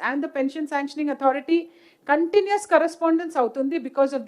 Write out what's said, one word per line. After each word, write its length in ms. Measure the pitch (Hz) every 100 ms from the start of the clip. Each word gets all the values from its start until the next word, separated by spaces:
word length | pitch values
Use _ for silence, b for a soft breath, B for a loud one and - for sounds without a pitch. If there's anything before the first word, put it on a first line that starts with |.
| 226
and 80 | 277 302
the 60 | 285
pension 280 | 269 320 302
sanctioning 360 | 285 277 294 294 269
authority, 440 | 269 269 269 339 330 b b b -
కంటిన్యూస్ 560 | 294 330 403 392 403 403
కరెస్పాండెన్స్ 640 | 330 320 - 330 330 339 320
అవుతుంది 360 | 240 247 269 320 254
because 240 | 269 277
of 60 | 277